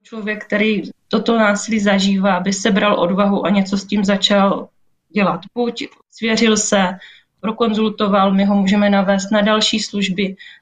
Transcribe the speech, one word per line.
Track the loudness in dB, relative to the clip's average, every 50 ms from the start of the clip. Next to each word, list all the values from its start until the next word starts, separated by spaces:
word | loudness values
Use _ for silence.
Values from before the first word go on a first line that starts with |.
| _
člověk, | _ -14 -10 -8 -8 -8 -8 -6
který | -4 -2 0 0 0 0 -2 -4 -8 -12 _ _ _
toto | -4 -2 0 0 2 2
násilí | 2 2 2 0 -2 -4 -2 0
zažívá, | 2 2 2 2 2 2 2 2 2 0 0
aby | 0 -2 -2 -4
sebral | -2 0 0 2 2 2 2 0 0
odvahu | 0 0 0 0 0 0 0 0 0
a | 0
něco | 0 0 0 0 -2 -4
s | -4 -4
tím | -2 -2 0
začal | 0 0 0 0 2 2 2 4 2 0 -2 -6 -10 _ _ _ _ _ _ _ _
dělat. | -4 -2 0 0 -2 -4 -8 -10 -6
Buď | -4 -4 -4 -4 -6 -10 -14 -14 _ _ _
svěřil | _ -6 -4 -2 0 2 2 2 2 2
se, | 0 0 2 2 2 0 -2 -6 -12 -20 -20 -20 _ _ _ _
prokonzultoval, | -6 -6 -4 -2 -2 -2 0 0 -2 -2 -2 -2 -2 0 2 2 2 2 2
my | 2 2
ho | 2 2
můžeme | 2 2 2 2 2 2 4
navést | 2 2 2 2 0 0 -2 0
na | 0 0
další | 2 2 2 0 0 0 -2 -2
služby, | -4 -6 -6 -4 -4 -4 -2 -4 -4 -4 -6 -10 -16 -20 -20 -20